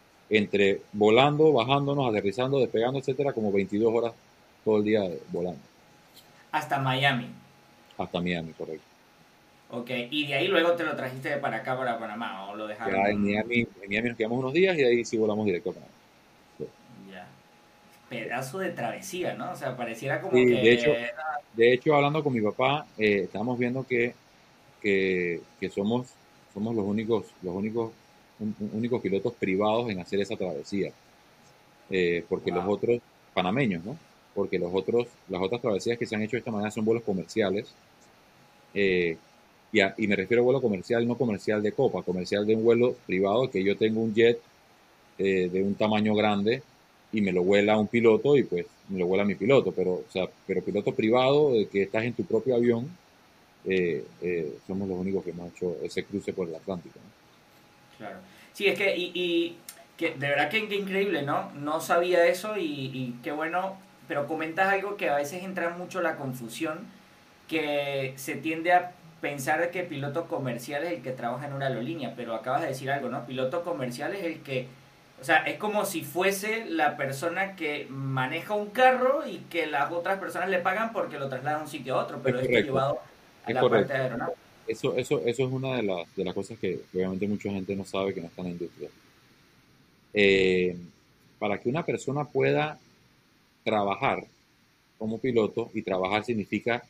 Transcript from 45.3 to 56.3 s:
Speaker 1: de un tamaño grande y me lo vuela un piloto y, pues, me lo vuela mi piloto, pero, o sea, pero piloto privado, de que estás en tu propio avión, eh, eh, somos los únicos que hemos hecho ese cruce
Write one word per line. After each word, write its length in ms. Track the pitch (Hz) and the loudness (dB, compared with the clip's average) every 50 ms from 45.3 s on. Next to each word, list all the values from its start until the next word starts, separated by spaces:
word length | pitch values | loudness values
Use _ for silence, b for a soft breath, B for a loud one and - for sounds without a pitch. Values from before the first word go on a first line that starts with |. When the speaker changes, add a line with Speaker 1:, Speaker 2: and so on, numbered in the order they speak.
| 95 92 90 90 | 2 2 2 2
Speaker 1:
de 120 | 87 95 95 | 2 0 0
un 120 | 101 101 | 0 0
tamaño 380 | - 113 107 107 107 104 107 107 | 0 0 2 2 2 2 2 4
grande 460 | 107 107 107 104 101 101 107 123 135 - - - _ _ _ _ _ _ _ | 4 4 2 2 2 2 0 0 0 -4 -12 -20 _ _ _ _ _ _ _
y 100 | - 110 | -2 0
me 100 | 104 98 | 0 2
lo 120 | - 90 87 | 2 2 4
vuela 340 | 92 101 101 101 104 107 110 | 4 6 6 6 6 4 4
un 100 | 107 101 | 4 2
piloto 480 | - 120 113 117 110 104 - 139 147 | 2 4 6 6 6 6 6 4 4
y, 80 | 139 113 | 4 4
pues, 220 | - - 87 85 - - _ _ - | 2 -2 -4 -4 -6 -12 _ _ -8
me 100 | 95 92 | -4 -2
lo 80 | 90 87 | 0 2
vuela 160 | 95 98 101 | 2 2 2
mi 120 | 101 95 | 0 0
piloto, 360 | - 98 110 139 127 - 95 | 0 2 4 4 4 4 2
pero, 220 | 87 - 90 90 90 | 0 0 0 0 -2
o 120 | 82 - - | -4 -6 -6
sea, 160 | - 95 90 - - - - | -4 -4 -4 -4 -6 -14 -6
pero 160 | - 95 92 | -4 -4 -2
piloto 320 | 90 - 92 101 95 - 104 | -2 -2 -4 -2 -2 -2 -2
privado, 600 | - 113 110 117 123 127 131 139 147 151 147 127 | 0 2 4 4 4 4 4 4 4 4 4 4
de 140 | 110 98 - | 2 2 2
que 160 | - 98 95 | 0 0 0
estás 200 | 92 - 113 113 | 0 0 -2 -2
en 100 | 123 113 | -2 -4
tu 120 | - 107 | -4 -4
propio 300 | - - 110 107 131 123 | 0 0 0 2 2 2
avión, 340 | 120 120 120 117 113 120 160 180 - _ _ _ _ _ _ _ _ _ _ _ _ _ | 4 4 4 2 2 0 -6 -10 -16 _ _ _ _ _ _ _ _ _ _ _ _ _
eh, 400 | 92 95 95 90 85 78 69 - - - - | 0 2 2 2 2 0 -2 -4 -8 -14 -8
eh, 360 | 87 87 90 85 80 73 57 - - - | -4 -2 -2 -2 -2 -4 -8 -12 -10 -8
somos 200 | 95 95 101 95 | -6 -6 -4 -4
los 100 | 92 90 | -4 -4
únicos 260 | 90 95 95 95 85 | -2 -2 -2 -2 -4
que 80 | 87 | -4
hemos 200 | 82 85 87 87 - | -10 -10 -12 -14 -10
hecho 220 | - 95 90 85 64 | -6 -4 -4 -4 -4
ese 220 | 73 87 - - - | -6 -6 -6 -6 -8
cruce 300 | - 101 98 90 - | -4 -6 -6 -6 -6